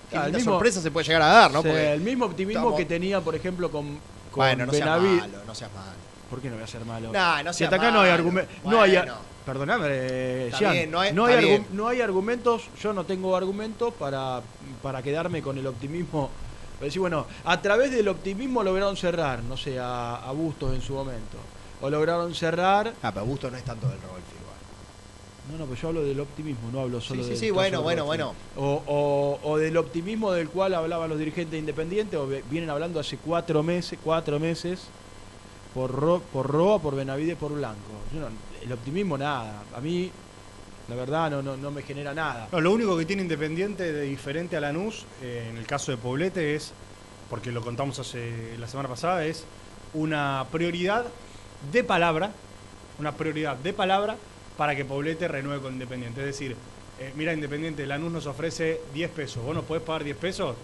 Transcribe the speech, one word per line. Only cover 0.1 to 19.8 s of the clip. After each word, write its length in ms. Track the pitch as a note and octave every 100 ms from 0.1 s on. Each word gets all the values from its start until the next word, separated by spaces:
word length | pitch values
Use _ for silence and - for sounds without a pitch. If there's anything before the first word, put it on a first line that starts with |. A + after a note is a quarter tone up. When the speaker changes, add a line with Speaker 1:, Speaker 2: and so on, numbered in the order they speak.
Speaker 1:
qué 60 | E3
Speaker 2:
Ah, 40 |
el 20 | D3
Speaker 1:
linda 120 | A3+
Speaker 2:
mismo 140 | A3+
Speaker 1:
sorpresa 260 | F#3 A3 F#3+
se 100 | D#3+
puede 160 | D3+ C#3+
llegar 160 | E3
a 40 | D#3
dar", 260 | G#3+ F#3
¿no? 100 | C#3
Speaker 2:
sí, 60 | D#3
Speaker 1:
Porque 240 | D#3 D3+
Speaker 2:
el 80 | D3
mismo 240 | F#3+ B3+
optimismo 340 | A3+ E3+ F#3+ A3
Speaker 1:
estamos 140 | A#3+ D3+
Speaker 2:
que 60 | D#3+
tenía, 340 | E3+ F#3 G3
por 160 | D#3+ D#3+
ejemplo, 340 | F#3 F3+ F3
con, 160 | D3 C#3+
con 120 | D3 - - -
Speaker 1:
Bueno, 320 | - C3+ B2+ B2+
no 60 |
seas 120 | D3
Speaker 2:
Benavid- 360 | C#3+ E3 F#3+ F3
Speaker 1:
malo, 180 | - G2+ G#2
no 80 |
seas 180 | A2 A2+
malo. 200 | G2 F#2+ F#2+ F#2 - -
Speaker 2:
¿Por 120 | B2
qué 80 | B2+
no 80 | A2+
voy 80 |
a 20 | A2+
ser 180 | A#2+
malo? 280 | A2+ A2+ A2+
Speaker 1:
Nah, 300 | G3 F3 D3+
no 80 | D3+
Speaker 2:
Si 60 | F3
Speaker 1:
seas 140 | D#3+
Speaker 2:
hasta 40 | F#3 A3+
acá 80 |
no 60 | A3
hay 100 | F#3+
Speaker 1:
malo. 140 | E3+
Speaker 2:
argume-, 220 | E3+ F#3 E3 -
no 180 | F#3+ A3+
hay 140 | G3+ F#3
a-, 60 |
Speaker 1:
Bueno. 120 | D#3 A2+ - - -
Speaker 2:
perdóname, 380 | C3 C#3 A3+ D3+
eh, 560 | C3+ B2+ B2+ B2+ B2+ B2+
Speaker 1:
Está 100 | -
Speaker 2:
Gian, 140 | G#3
Speaker 1:
bien, 180 | F3 D#3+
no 100 | E3
hay, 120 | F#3+
Speaker 2:
no 120 | E3 A#3+
Speaker 1:
está 100 | A#3+
Speaker 2:
hay 60 |
argu-, 40 | G3
Speaker 1:
bien. 180 | G3+ G#3
Speaker 2:
no 160 | F#3+ A3
hay 120 | B3
argumentos, 600 | A3+ F#3+ G3+ A#3+ A#3+ A3+ - -
yo 100 | G#3
no 120 | G3+
tengo 300 | F3 F#3+ F#3 F#3
argumentos 580 | F#3 G3+ A3 G#3+ A#3
para, 480 | - C#3+ C3+ C3 B2+ A#2 - C#3 B2
para 200 | C#3 C3
quedarme 380 | B2 D3 F3 E3+
con 160 | C#3 C3+
el 100 | C3+
optimismo. 640 | A#2+ C#3 E3 E3 D#3 C3+ - - - - -
Pero 80 | C#3
decir, 120 | D3
bueno, 260 | F#3 D#3+ A#2+ -
a 180 | D#3+ F3
través 280 | G3+ G#3 C4+
del 160 | B3+ G3+
optimismo 540 | F3 F#3+ G3 C4+ B3
lograron 340 | G3 F#3 G3+ F#3+
cerrar, 440 | F3+ E3+ D3+ B2
no 120 | A#2 G#2
sé, 220 | -
a, 380 | B2+